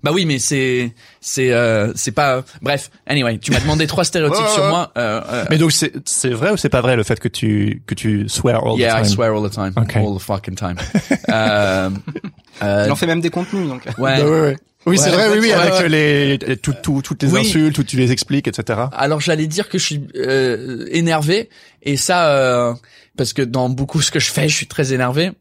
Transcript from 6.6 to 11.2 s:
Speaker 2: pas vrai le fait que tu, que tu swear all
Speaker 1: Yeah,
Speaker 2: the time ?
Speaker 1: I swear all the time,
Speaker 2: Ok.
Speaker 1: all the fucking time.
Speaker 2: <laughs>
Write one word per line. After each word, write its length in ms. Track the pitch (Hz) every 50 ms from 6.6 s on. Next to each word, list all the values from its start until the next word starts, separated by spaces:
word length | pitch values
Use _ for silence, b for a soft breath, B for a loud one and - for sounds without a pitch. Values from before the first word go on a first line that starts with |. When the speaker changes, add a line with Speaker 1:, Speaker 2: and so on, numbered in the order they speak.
| - 139
Speaker 2:
pas 120 | - 127
vrai 140 | 117 127 127
le 60 | 117 101
fait 160 | - 117 -
que 80 | - 110
tu, 520 | - - - 110 104 104 101 107 104 - -
que 80 | - -
tu 320 | - - 110 107 101 104 107
swear 360 | - - - 123 120 113 110
all 120 | 117 113
Speaker 1:
Yeah, 140 | 120 120 117
Speaker 2:
the 40 | 113
time ? 80 | 113 110
Speaker 1:
I 40 | 104
swear 240 | 101 98 117 113 107
all 140 | 107 107 101
the 40 | 104
time, 200 | 110 98 95 95
Speaker 2:
Ok. 180 | 110 113 92 -
Speaker 1:
all 220 | 113 101 104 101
the 40 | 92
fucking 340 | - - 101 95 - - 92
time. 200 | - 104 90 87 90
Speaker 2:
<laughs> 480 | - - - 196 - - - -